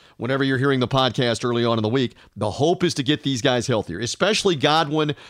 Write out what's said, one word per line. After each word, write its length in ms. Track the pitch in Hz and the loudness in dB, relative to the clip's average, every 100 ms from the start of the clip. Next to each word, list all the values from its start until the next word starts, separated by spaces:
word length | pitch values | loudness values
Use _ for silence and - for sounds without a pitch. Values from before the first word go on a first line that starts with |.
| - - | -20 -10
whenever 280 | 117 131 135 | -4 -2 0
you're 120 | 131 | 0
hearing 220 | 139 135 | 2 2
the 80 | 123 | 2
podcast 560 | 135 131 113 123 113 | 2 0 0 0 0
early 220 | 123 120 120 | 0 0 0
on 120 | 113 | 0
in 60 | |
the 60 | 107 | 0
week. 260 | 135 117 - - - | 0 -2 -4 -18 -6
The 140 | 104 | -6
hope 340 | 92 151 175 175 | 0 0 2 0
is 80 | |
to 100 | - | -2
get 200 | 131 147 | 0 -2
these 180 | 139 127 | -2 -2
guys 260 | 131 123 113 | 0 0 0
healthier, 320 | 113 92 85 | -2 -2 -6
especially 560 | 117 - 190 214 202 151 | -6 -2 0 2 0 2
Godwin, 580 | 143 156 160 156 151 - - | 2 2 2 0 -2 -4 -12